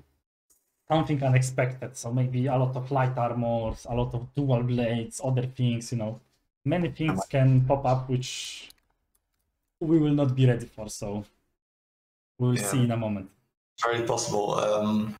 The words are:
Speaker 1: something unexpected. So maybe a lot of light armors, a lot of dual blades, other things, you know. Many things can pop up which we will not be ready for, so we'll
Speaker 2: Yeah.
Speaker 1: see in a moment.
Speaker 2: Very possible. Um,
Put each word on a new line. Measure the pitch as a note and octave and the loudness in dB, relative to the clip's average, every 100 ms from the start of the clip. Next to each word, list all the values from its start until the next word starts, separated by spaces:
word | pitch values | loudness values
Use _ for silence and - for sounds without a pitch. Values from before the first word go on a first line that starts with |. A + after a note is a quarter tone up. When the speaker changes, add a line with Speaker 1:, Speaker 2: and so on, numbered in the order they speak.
| _ _ _ _ _ _ _ _ - | _ _ _ _ _ _ _ _ -2
Speaker 1:
something | D#3 D#3 C#3+ | 0 2 0
unexpected. | C3+ B2+ B2+ - B2+ - A#2 - | 4 4 2 0 -2 -4 -12 -12
So | A#2 | -4
maybe | B2+ B2+ B2+ B2+ | -2 0 0 0
a | B2+ | 0
lot | B2+ C3 | 0 -2
of | B2+ | -2
light | C3+ B2+ B2+ | 0 0 0
armors, | A#2+ A#2+ A#2 A#2 A2 A2 - | -2 -2 -2 -2 -4 -6 -4
a | |
lot | A#2+ B2 | -2 -2
of | B2 B2 | -4 -6
dual | - C#3 A#2+ | -4 0 0
blades, | B2 A#2+ A#2 A#2 A2+ - | 0 0 0 -2 -6 -6
other | C3+ B2+ B2+ | -2 -2 -2
things, | - B2 A#2 - | -2 -2 -2 -4
you | A#2 | -6
know. | G#2+ G#2+ _ _ _ _ | -4 -8 _ _ _ _
Many | C#3 F3 E3 | -2 0 -2
things | - D#3+ F#3 - | -2 -2 -2 0
can | C3+ C3 C3 B2+ | 4 6 6 4
pop | C#3 | 2
up | B2+ B2+ C3 | 2 0 0
which | B2+ B2+ - - - - _ _ _ _ _ _ _ _ _ _ _ | -4 -4 -10 -10 -14 -18 _ _ _ _ _ _ _ _ _ _ _
we | D#3+ E3 | 2 4
will | D3+ | 4
not | C#3+ C#3 | 4 2
be | B2+ B2+ | 6 4
ready | A#2 A#2+ | 4 -4
for, | - G#2+ | -12 -12
so | - G#2 G#2 G2+ _ _ _ _ _ _ _ _ _ _ - | -10 -6 -8 -10 _ _ _ _ _ _ _ _ _ _ -2
we'll | B2 B2 | 0 2
Speaker 2:
Yeah. | |
Speaker 1:
see | - C#3 | 2 2
in | A#2+ | 2
a | A#2 | 2
moment. | A2 G2+ F#2 _ _ _ _ - | -2 -4 -8 _ _ _ _ -2
Speaker 2:
Very | A#2 A#2+ A#2 | 0 0 0
possible. | A#2 - G#2 G#2 | -2 -2 -2 0
Um, | - G#2+ G#2+ G#2+ G#2+ G#2+ | 0 0 0 0 0 -2